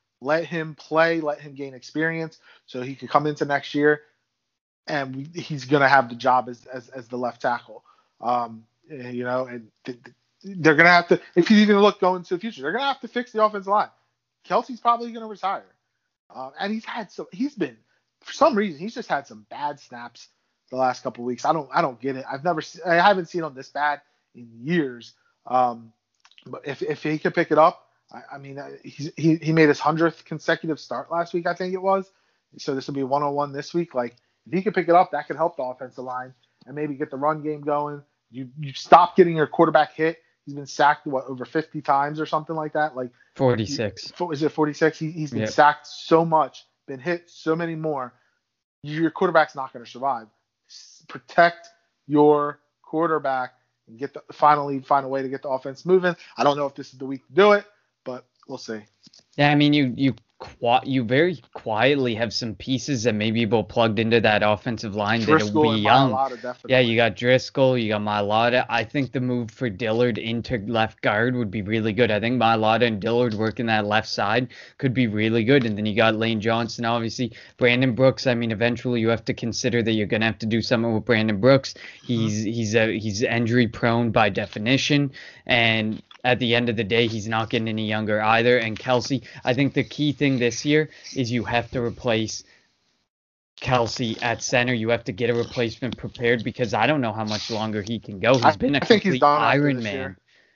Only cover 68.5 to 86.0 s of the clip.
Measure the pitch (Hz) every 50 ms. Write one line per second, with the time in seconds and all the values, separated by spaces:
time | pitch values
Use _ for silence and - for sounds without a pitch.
68.5 | 120 127 - - 113 117 110 113 - 147 131 120 - 135 127 127 123 120 117 110
69.5 | - - 135 120 95 90 123 110 113 117 123 123 110 - - 113 117 117 110 -
70.5 | 127 110 98 117 117 110 113 - - _ - 123 104 107 117 127 127 123 117 98
71.5 | 104 110 92 104 113 113 107 113 101 117 120 117 107 104 110 117 127 120 113 113
72.5 | 113 110 110 110 113 113 120 117 110 98 92 113 117 120 123 120 104 101 110 110
73.5 | 101 - 117 113 110 110 104 104 104 110 107 - - - 107 101 110 123 127 -
74.5 | - - - - _ - 143 135 107 131 123 110 104 107 110 113 113 117 107 120
75.5 | 143 143 120 113 104 104 104 107 98 113 113 113 113 107 113 113 113 107 104 113
76.5 | 113 117 117 107 - - 117 117 117 120 113 113 113 - 127 117 - - - -
77.5 | _ - 127 120 120 123 135 131 113 110 131 131 123 - - 135 120 117 120 113
78.5 | 113 98 117 120 120 120 - 127 123 117 110 117 117 110 - - 87 - - 117
79.5 | 101 - - 127 113 120 107 113 110 110 104 87 117 107 113 113 104 - 113 107
80.5 | 117 110 104 - 127 113 117 117 110 107 107 - 117 110 110 110 107 95 110 131
81.5 | 135 135 - - - - - - - - - - 120 113 110 107 104 107 110 98
82.5 | 117 117 113 104 110 113 110 113 92 110 104 110 98 101 127 - 117 117 120 113
83.5 | 117 127 120 110 - - - 117 113 117 120 113 104 120 110 104 92 113 104 -
84.5 | - 113 104 117 135 135 - - 147 143 143 135 - - - - - - - -
85.5 | 127 117 117 113 113 110 107 110 107 -